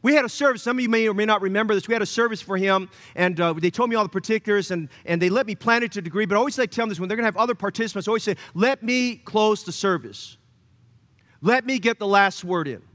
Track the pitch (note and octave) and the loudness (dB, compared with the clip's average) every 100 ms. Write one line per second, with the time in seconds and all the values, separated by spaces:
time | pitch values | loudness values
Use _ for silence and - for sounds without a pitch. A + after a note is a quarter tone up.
0 | B3 D4 A#3+ - C#4+ A#3+ A#3 B3+ A#3+ A3+ | 4 4 2 0 0 2 -2 -2 0 2
1 | A3 G3+ G#3+ G#3+ F#3+ G3 A3 G3+ - A3+ | 2 0 2 2 2 0 2 0 0 -2
2 | G3+ - A#3 A3 - F#3+ G3 F#3+ F#3 - | -2 0 -2 -2 -4 -2 2 2 0 -16
3 | - - F3+ E3+ E3+ D#3+ F3 G3 A#3 A3+ | -16 0 0 2 0 2 -2 0 0 0
4 | G3+ G3 - A3 G#3+ G3+ F#3+ F3 D3+ - | -2 -4 -2 -2 2 0 0 -6 -6 -14
5 | - E3+ F3+ G#3+ A3+ G3+ A3 A#3 A#3 G3+ | -4 0 2 2 0 -2 2 2 0 -6
6 | E3 F3 G#3+ G3+ C#4 - A#3 - A3+ F3 | -6 -2 0 2 0 0 -2 -2 -4 -4
7 | F#3 A3 A3+ F#3 A#3+ A#3+ G3+ F#3+ A3+ G3+ | -6 -2 -2 0 -2 0 -4 -4 -4 -4
8 | G3+ A3+ - F#3+ - D#3+ A#3 C4+ A3+ B3 | -2 -2 -2 -6 -8 0 0 0 0 0
9 | B3 A3+ - G#3+ G#3+ G#3 - - G3 F3 | 0 -4 -4 2 2 2 -4 -4 0 0
10 | A2 - - - _ _ _ _ _ _ | -4 -18 -20 -20 _ _ _ _ _ _
11 | _ _ _ _ E3 B3+ B3 C4 G3+ A3+ | _ _ _ _ 2 2 2 0 0 0
12 | G3+ G3+ G3 - F3 F3+ D3+ A2 - | 2 4 4 0 -4 -4 -4 -8 -16